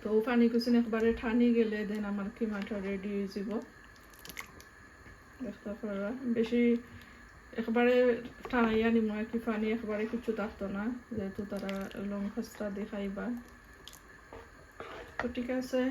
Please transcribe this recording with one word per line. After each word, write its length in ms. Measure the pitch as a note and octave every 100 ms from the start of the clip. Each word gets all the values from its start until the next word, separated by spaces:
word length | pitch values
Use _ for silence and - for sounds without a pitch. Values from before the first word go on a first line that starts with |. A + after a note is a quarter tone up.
তো 60 | G#3+ G#3+ A3
পানি 160 | A#3+ A#3
কুসুন 220 | A#3 A#3+ A#3+
একবারে 260 | A#3 A3 A3+ A3+
ঠানি 240 | B3+ A#3+ A#3+ A#3
গেলে 200 | A3 G#3 G#3
দেন 120 | G#3+ G3+
আমার 160 | G3+ G3 -
কিমাটা 400 | A3+ G#3 G3+ G#3 F#3+
রেডি 240 | G3 G3+ G3+
হয়ে 120 | G3
যাব। 160 | G3+ G3 G#3 - - - - - - - - - - - - - - - - - -
দেখতে 260 | A#3+ G3+ G#3+ G#3
পারা 280 | G#3+ G3 G3+ B3+ C4+ A#3
বেশি 260 | A3+ A#3+ A#3+ A#3 - - - - - - - -
একবারে 340 | A#3 A3+ A#3+ B3 B3 A#3 - - -
টানাইয়া 380 | B3+ A3+ A3 A3+
নিমু 180 | A3+ A3 G#3
আর 60 | A3
কি, 80 | A#3 A#3
পানি 180 | G#3+ A3 A3+
একবারে 280 | G#3 G#3 A3
কিছু 180 | A#3 - G#3+
থাকতো 240 | G#3 - G3 G3
না, 80 | G#3+ B3 - G#3+
যেহেতু 260 | G3 G3 G3+
তারা 220 | G3+ G3 G3 G3 - G3
লং 120 | G3+ G3+
খাস্তা 300 | G#3+ A3+ - G#3
দিয়ে 120 | G3 A3
খাইবা। 360 | G#3 G3+ G3 G3 A#3+ - - - - - - - - - - - - - - - - - -
তো 80 | A#3+
ঠিক 140 | B3+ B3 B3+
আছে 220 | B3+ B3+ B3+